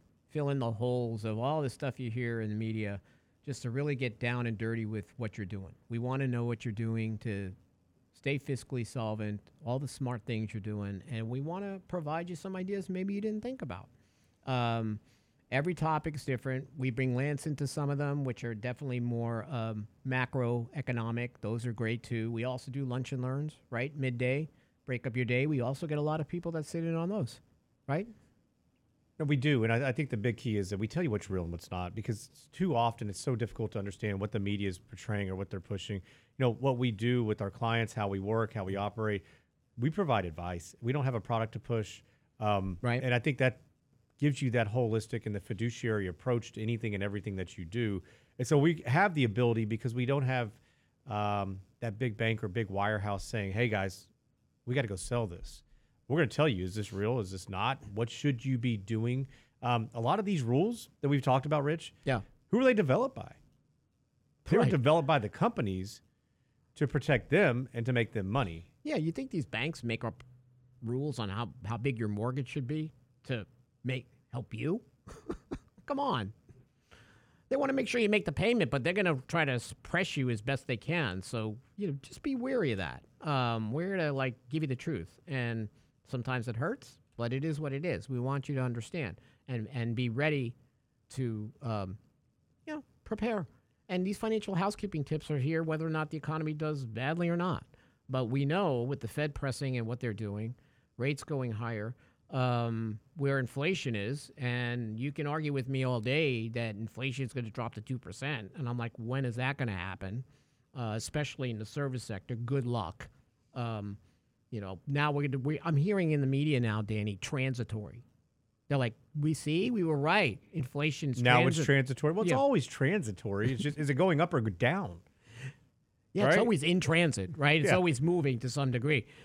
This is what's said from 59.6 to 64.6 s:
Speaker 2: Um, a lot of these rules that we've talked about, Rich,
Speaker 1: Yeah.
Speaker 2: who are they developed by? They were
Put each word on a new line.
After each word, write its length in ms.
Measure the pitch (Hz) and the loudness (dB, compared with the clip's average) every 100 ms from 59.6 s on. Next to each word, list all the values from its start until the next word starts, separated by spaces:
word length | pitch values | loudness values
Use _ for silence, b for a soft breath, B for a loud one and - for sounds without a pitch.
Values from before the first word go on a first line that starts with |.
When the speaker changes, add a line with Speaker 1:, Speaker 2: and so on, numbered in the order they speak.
Speaker 2:
Um, 280 | 120 120 110 | 2 2 2
a 60 | 113 | -2
lot 180 | 117 196 | 0 2
of 60 | |
these 180 | 202 180 | 2 0
rules 460 | 113 127 208 233 - _ | 4 4 4 0 -10 _
that 60 | 143 | 2
we've 140 | 143 | 2
talked 220 | 131 131 143 | 4 4 4
about, 160 | 151 | 0
Rich, 280 | 143 160 - - | 0 -2 -6 -6
Speaker 1:
Yeah. 180 | 143 120 - - _ | -2 -2 -2 -16 _
Speaker 2:
who 120 | 220 | 4
are 40 | |
they 80 | 262 | 6
developed 400 | 220 151 143 262 | 6 6 4 2
by? 200 | 113 104 - - _ _ _ _ _ _ _ _ _ - | -2 -12 -16 -20 _ _ _ _ _ _ _ _ _ 2
They 100 | |
were 60 | - | 6